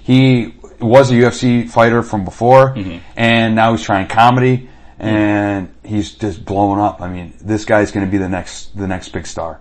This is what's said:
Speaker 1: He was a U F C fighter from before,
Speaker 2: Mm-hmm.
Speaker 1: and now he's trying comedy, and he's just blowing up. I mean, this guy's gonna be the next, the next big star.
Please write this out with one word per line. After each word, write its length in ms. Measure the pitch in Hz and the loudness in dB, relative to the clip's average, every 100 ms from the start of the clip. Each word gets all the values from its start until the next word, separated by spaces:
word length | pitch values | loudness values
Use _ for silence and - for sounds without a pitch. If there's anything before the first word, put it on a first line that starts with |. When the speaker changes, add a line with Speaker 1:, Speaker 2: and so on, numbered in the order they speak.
Speaker 1:
He 520 | - 131 131 123 113 - - - | 0 4 4 2 -2 -10 -20 -6
was 300 | 113 131 131 | 4 6 6
a 20 | |
U 120 | 123 120 | 4 2
F 80 | |
C 320 | 117 127 120 117 | 2 0 0 0
fighter 340 | 117 117 117 | 2 2 2
from 220 | 117 104 | -2 -6
before, 500 | 90 - 117 131 135 | -6 -2 4 6 4
Speaker 2:
Mm-hmm. 240 | 110 95 85 - - | 0 -10 -12 -12 -2
Speaker 1:
and 380 | 117 117 113 | 0 2 2
now 160 | 113 113 | 2 2
he's 100 | 110 | 0
trying 260 | - 98 90 | -2 -2 0
comedy, 600 | 113 120 127 127 127 - - - - | 2 4 4 2 0 -4 -20 -20 -10
and 760 | 110 107 104 104 101 98 90 - | -2 0 2 0 -2 -4 -8 -14
he's 280 | - 104 98 | -8 -6 -6
just 300 | - 107 92 | -6 -8 -8
blowing 360 | - 98 101 98 | -6 -2 0 0
up. 200 | 104 - | -2 -4
I 80 | 90 | -10
mean, 260 | 90 85 - | -10 -12 -12
this 240 | 101 107 | -6 -4
guy's 260 | - 107 101 | 0 0 0
gonna 160 | 104 95 | -2 -2
be 120 | 98 | -2
the 100 | 92 | -2
next, 480 | 90 - - - 101 | -6 -8 -14 -14 -8
the 100 | 95 | -6
next 220 | 92 - | -8 -8
big 160 | 90 - | -12 -10
star. 340 | 85 80 - | -10 -12 -12